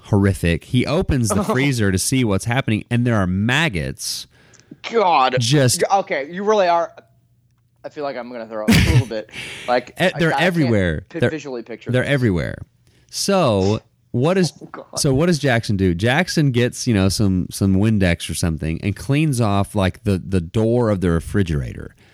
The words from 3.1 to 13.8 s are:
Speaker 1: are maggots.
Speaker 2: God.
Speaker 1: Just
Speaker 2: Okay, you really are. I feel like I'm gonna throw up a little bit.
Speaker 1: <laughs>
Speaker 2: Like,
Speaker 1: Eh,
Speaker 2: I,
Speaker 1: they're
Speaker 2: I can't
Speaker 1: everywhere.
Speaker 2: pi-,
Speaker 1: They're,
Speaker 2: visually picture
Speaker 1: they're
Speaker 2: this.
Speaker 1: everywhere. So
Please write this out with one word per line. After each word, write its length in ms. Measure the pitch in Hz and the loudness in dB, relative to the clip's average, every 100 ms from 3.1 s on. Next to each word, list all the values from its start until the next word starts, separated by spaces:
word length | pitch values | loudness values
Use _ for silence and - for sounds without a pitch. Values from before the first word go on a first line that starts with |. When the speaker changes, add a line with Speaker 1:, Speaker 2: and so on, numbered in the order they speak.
| 113 | 2
Speaker 1:
are 100 | 92 | 2
maggots. 1000 | 92 110 135 165 92 67 67 - - - _ _ - - - - | 0 0 0 0 -2 -6 -6 -10 -10 -12 _ _ -20 -20 -16 -4
Speaker 2:
God. 460 | 226 190 151 131 127 | 0 2 4 2 2
Speaker 1:
Just 440 | 117 147 127 170 202 | 2 4 4 2 2
Speaker 2:
Okay, 400 | 196 - 160 143 | 0 0 -4 -6
you 120 | 175 | -4
really 240 | 202 214 180 | 0 2 4
are. 260 | 170 165 - - _ _ _ _ _ _ _ | 2 0 -8 -20 _ _ _ _ _ _ _
I 60 | 143 | -16
feel 140 | 151 | -10
like 140 | 143 127 | -8 -8
I'm 140 | 120 | -10
gonna 160 | 123 110 | -12 -10
throw 180 | 110 107 | -6 2
up 40 | |
a 220 | 208 - | 2 4
little 160 | 127 - | 2 0
bit. 220 | 110 - - - | -6 -10 -14 -16
Speaker 1:
<laughs> 180 | - - | -12 -2
Speaker 2:
Like, 260 | 123 - - | -2 -2 -2
Speaker 1:
Eh, 140 | 180 | -2
Speaker 2:
I, 60 | - | 0
Speaker 1:
they're 100 | 165 | 0
Speaker 2:
I 40 | |
can't 100 | 139 | 0
Speaker 1:
everywhere. 600 | 170 170 135 107 92 78 95 | 0 2 2 2 2 -2 -6
Speaker 2:
pi-, 100 | 170 | -2
Speaker 1:
They're, 100 | 123 | -2
Speaker 2:
visually 340 | 151 143 123 | -2 -8 -10
picture 280 | 113 110 - | -10 -12 -4
Speaker 1:
they're 120 | 123 | -2
Speaker 2:
this. 80 | - | 0
Speaker 1:
everywhere. 460 | 139 123 87 60 50 - _ _ _ _ | 0 2 0 -2 -8 -14 _ _ _ _
So 720 | - - 196 151 104 95 104 | -8 -2 2 2 2 2 0